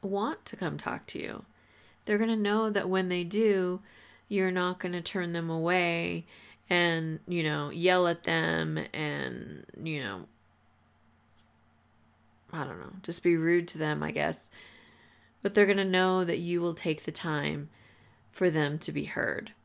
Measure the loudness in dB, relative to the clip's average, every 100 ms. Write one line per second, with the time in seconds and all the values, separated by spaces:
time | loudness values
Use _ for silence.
0 | -2 -2 -2 -4 -10 -6 -6 -4 -6 -6
1 | -8 -10 -8 -10 -16 _ _ _ -20 _
2 | -2 2 2 2 2 2 2 0 2 0
3 | 2 0 0 2 4 4 2 -2 -8 -20
4 | -20 -20 _ 0 2 2 0 -2 -4 -4
5 | -4 -4 -2 -2 -2 0 2 2 2 0
6 | -2 -4 -8 -20 -20 -20 _ 2 4 2
7 | -2 -6 -4 -2 0 -2 -4 0 4 6
8 | 4 0 0 0 2 0 0 -4 -6 -6
9 | -4 -4 -6 -8 -12 -14 -18 -12 -8 -6
10 | -6 -8 -14 _ _ _ _ _ _ _
11 | _ _ _ _ _ _ _ _ _ _
12 | _ _ _ _ _ -10 -8 -10 -14 -12
13 | -8 0 2 4 4 4 2 -4 -2 -2
14 | -2 -2 -2 -2 -10 -18 -20 -20 -20 -20
15 | -20 _ _ _ 0 4 6 6 4 4
16 | 4 4 2 0 0 0 0 -2 -2 -2
17 | -4 -6 -2 -2 -2 -4 -8 -16 -20 -20
18 | -20 _ _ 2 2 4 2 0 -4 -4
19 | -4 -4 -2 -4 -8 -18